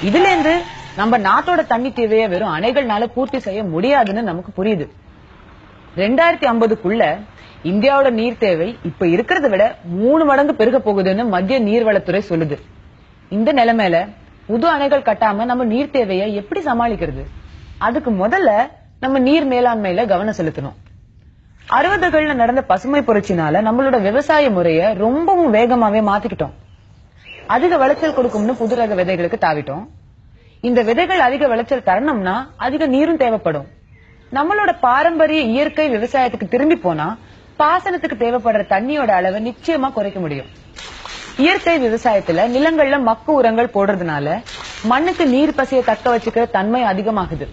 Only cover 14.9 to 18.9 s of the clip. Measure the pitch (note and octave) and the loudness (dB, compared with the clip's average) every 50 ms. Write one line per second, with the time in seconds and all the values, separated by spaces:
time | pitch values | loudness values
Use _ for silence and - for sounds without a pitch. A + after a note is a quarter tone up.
14.9 | C#4+ C4+ - A#3+ G#3+ - A3+ A3 G3+ G3+ A#3 B3 B3 B3 B3+ A3+ G#3 A#3+ C#4+ C#4+ | 0 2 2 0 0 2 0 0 0 0 -2 -2 -2 -2 0 0 0 0 -2 -2
15.9 | - C#4 A#3 F#3+ F#3+ F#3 G3 G#3+ G#3 G#3 G3+ - E4+ G4+ E4+ D4+ B3 A#3 A#3 A#3 | 0 -2 0 0 0 -2 -2 -2 -4 -6 -6 -6 -8 -6 -2 -2 -2 0 0 -2
16.9 | G#3+ F3+ E3+ D#3+ C3+ C3+ C3+ C#3 - - - - - - - - - - F#3 G#3+ | -2 -4 -4 -6 -6 -8 -12 -14 -16 -18 -20 -20 -20 -20 -20 -20 -12 -4 -4 -2
17.9 | A#3+ D#4 - B3 A3 F#3 F#3 A3 D4 F#4+ F#4+ B3 G#3 G#3 B3 C#4+ - - - - | -2 -2 -2 -2 -2 0 0 0 0 2 2 2 2 2 0 -2 -6 -20 -20 -20